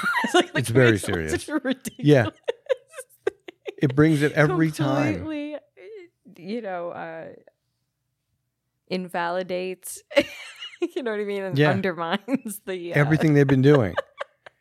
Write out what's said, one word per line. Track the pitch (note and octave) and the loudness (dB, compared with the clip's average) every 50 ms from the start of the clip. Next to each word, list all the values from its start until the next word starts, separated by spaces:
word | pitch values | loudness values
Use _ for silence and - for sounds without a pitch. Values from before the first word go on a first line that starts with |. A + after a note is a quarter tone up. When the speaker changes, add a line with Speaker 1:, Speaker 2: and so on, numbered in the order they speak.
| - C6+ | -2 -2
Speaker 1:
<laughs> | C6+ B5+ A#5+ | -2 -2 -2
It's | A#5+ - | 2 2
like, | F4+ F4+ | 2 2
Speaker 2:
It's | - - | 2 -2
Speaker 1:
like, | - B2 A#2+ | -4 -4 2
Speaker 2:
very | A2+ B2+ B2+ A#2 | 4 6 6 6
Speaker 1:
makes | A2 G2 - | 6 4 0
it | - | -2
Speaker 2:
serious. | G2 E2+ D#2+ D#2 | -4 -4 -2 -2
Speaker 1:
such | - - - - | -4 -4 -4 -6
a | D4+ | -6
ridiculous | D4+ - C4+ B3 - - - - - | -4 -4 -4 -6 -6 -8 -14 -10 0
Speaker 2:
Yeah. | A#3+ C#3+ D3 C3 A2 - | 4 4 6 6 4 2
Speaker 1:
<laughs> | - _ _ - - - _ - C5 - _ _ E5 D#5+ - _ _ _ _ - - _ _ - - _ _ - - - | -4 _ _ -8 -8 -8 _ -6 -6 -6 _ _ -20 -20 -20 _ _ _ _ -10 -10 _ _ -20 -20 _ _ -18 -6 -2
Speaker 2:
It | - C3+ C3 | -2 0 4
brings | C#3+ D3+ D#3+ D#3+ C#3 | 4 4 4 4 4
it | D3+ C#3 - | 2 2 2
every | D3+ D3 D3 D3+ D#3 D#3+ D#3+ | 2 2 4 4 2 0 0
time. | D3+ - D3 C3 C3+ C#3 C#3 B2 G2 | 0 0 -2 0 0 2 0 0 0
Speaker 1:
Completely, | F2 F2 - G3+ G3 D4 D4 D4+ - - _ _ - F4+ C4+ A4 G4+ F4 F4 _ _ _ G3+ - - | -2 -6 -8 -8 -8 -8 -8 -10 -12 -14 _ _ -20 -20 -20 -20 -20 -20 -20 _ _ _ -20 -20 -16
you | D#3+ F#3 G#3+ A#3+ | -12 -10 -8 -8
know, | A3 G3 F#3 F3 E3+ F3 | -8 -8 -8 -8 -8 -8
uh, | - F3+ E3+ E3 D#3+ E3 E3 - - - _ - _ _ _ _ _ _ _ _ _ _ _ _ _ _ _ _ _ _ _ _ _ _ _ _ _ _ _ - | -8 -10 -12 -12 -12 -12 -14 -16 -18 -20 _ -20 _ _ _ _ _ _ _ _ _ _ _ _ _ _ _ _ _ _ _ _ _ _ _ _ _ _ _ -10
invalidates, | F#3 F#3 F3+ F3 - F3+ E3+ E3+ F3 F#3 F#3 F3 F3+ F3+ F3+ F#3 F#3 - - - - - - _ - | -8 -8 -8 -6 -6 -6 -4 -4 -4 -6 -6 -6 -6 -6 -6 -8 -10 -12 -14 -16 -16 -16 -16 _ 0
<laughs> | - - - - - - - - - - - - - F4+ D#4+ - | 0 0 0 -4 -16 -18 -18 -18 -18 -20 -20 -10 -8 -8 -8 -8
you | F4 C4+ | -8 -6
know | A#3 | -6
what | G#3+ G#3 | -6 -4
I | G#3 | -6
mean? | G3+ G3+ G3 F#3+ | -6 -6 -6 -6
And | F#3+ E3 C#3 | -2 0 2
Speaker 2:
Yeah. | D3 D3+ | 2 2
Speaker 1:
undermines | - G3 F#3+ F#3+ E3 E3 E3+ E3 F#3 G3+ - - C4+ C4+ - A3 G3+ - - | 2 0 -2 -4 -4 -4 -4 -4 -4 -4 -4 -4 -4 -4 -4 -8 -14 -12 -10
the, | G3+ F#3 F#3 E3+ E3+ E3 | -10 -10 -8 -8 -2 0
uh, | D3 | 0
Speaker 2:
Everything | D3 C#3+ D#3+ D3+ F3 D#3 D3 | 2 2 2 2 4 4 4
they've | C#3+ C#3+ C3+ | 4 4 4
been | C#3 C3 | 4 4
doing. | B2+ C#3+ D3+ C#3 A2 F2+ E2+ - | 6 6 6 6 4 2 -2 -6
Speaker 1:
<laughs> | - _ _ - - - _ _ _ - - _ | -8 _ _ -18 -18 -18 _ _ _ -20 -20 _